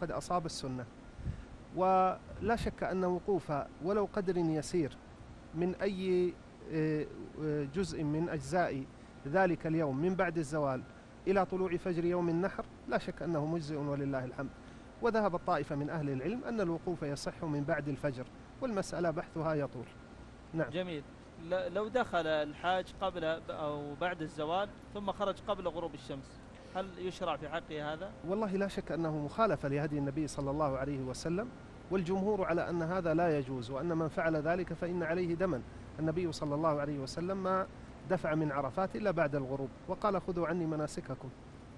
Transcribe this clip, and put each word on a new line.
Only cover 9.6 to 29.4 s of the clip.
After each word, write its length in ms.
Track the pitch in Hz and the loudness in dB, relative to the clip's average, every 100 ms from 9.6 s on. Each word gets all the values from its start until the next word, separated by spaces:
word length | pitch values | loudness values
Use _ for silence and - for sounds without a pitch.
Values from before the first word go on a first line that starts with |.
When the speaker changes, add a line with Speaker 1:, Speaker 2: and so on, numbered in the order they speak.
| 160 | 2
Speaker 1:
اليوم 340 | 160 151 135 | 2 2 2
من 140 | 175 185 | 2 4
بعد 220 | 180 165 | 2 2
الزوال 440 | 135 156 139 127 - - - - - | 0 2 2 0 -4 -14 -20 -4 2
إلى 180 | 196 180 | 4 4
طلوع 320 | 185 185 175 | 2 0 0
فجر 280 | 190 170 170 | 0 2 2
يوم 240 | 175 170 | 4 4
النحر 360 | 165 196 - - - - | 4 2 -2 -8 -10 -2
لا 100 | 214 | -2
شك 240 | - - | -2 -4
أنه 240 | - 160 151 | 0 0 2
مجزئ 300 | 170 147 151 | 0 -2 -2
ولله 500 | 143 143 139 135 127 | 0 0 0 0 -2
الحمد. 240 | 135 135 - - - - - | -4 -6 -8 -16 -16 -16 0
وذهب 340 | 233 220 202 170 | 2 4 4 2
الطائفة 400 | - 160 139 143 | 2 2 2 -2
من 140 | 147 | 0
أهل 200 | 165 143 | 0 0
العلم 340 | 131 151 240 | 0 0 -2
أن 180 | 247 226 | -2 0
الوقوف 420 | 175 165 - 165 | 0 0 -2 -2
يصح 400 | 147 143 - - | -2 -2 -4 -4
من 200 | 165 143 | -2 0
بعد 240 | 143 151 143 | 2 0 0
الفجر، 380 | 135 147 123 123 - - - | -2 -2 -2 -8 -14 -16 -6
والمسألة 500 | 254 196 - 165 170 | -2 0 -2 0 0
بحثها 420 | 156 - 165 160 | 0 -2 -2 0
يطول. 320 | 151 139 127 113 - - - - - - | 2 0 -4 -12 -14 -18 -16 -16 -18 -4
نعم. 160 | 160 127 | -2 0
Speaker 2:
جميل. 340 | 160 180 151 135 - - - | 0 -2 -4 -8 -14 -18 -12
ل-، 300 | 165 185 180 | -2 0 0
لو 140 | 180 214 | 0 2
دخل 400 | 247 226 175 160 | 2 4 4 4
الحاج 580 | 156 151 143 175 185 180 - | 4 2 0 2 2 2 -2
قبل 380 | 190 180 160 165 165 | -2 2 0 0 -2
ب-، 40 | |
أو 440 | 170 151 147 147 143 | -4 -2 -2 -4 -2
بعد 200 | 175 175 | 0 0
الزوال 480 | 156 156 151 180 202 - - | -4 -2 0 0 0 -6 -12
ثم 180 | 208 202 | -6 -2
خرج 240 | 185 202 180 - | 0 0 0 -2
قبل 200 | 190 175 | -2 -2
غروب 260 | 160 165 | -2 -4
الشمس، 460 | 143 - 139 127 - - - - 185 | -6 -8 -8 -10 -16 -18 -18 -8 -6
هل 140 | 190 175 | -4 -4
يشرع 400 | 180 - 175 143 | -6 -2 -2 -2
في 120 | 147 | -2
حقه 440 | 165 160 151 147 | -4 -4 -4 -4
هذا؟ 180 | 156 196 214 156 | -4 -6 -6 -2
Speaker 1:
والله 280 | 202 214 190 | 0 2 2
لا 120 | 196 | 0
شك 240 | - - | -2 -2
أنه 260 | 160 160 151 | 0 2 0
مخالفة 520 | 147 - | 0 4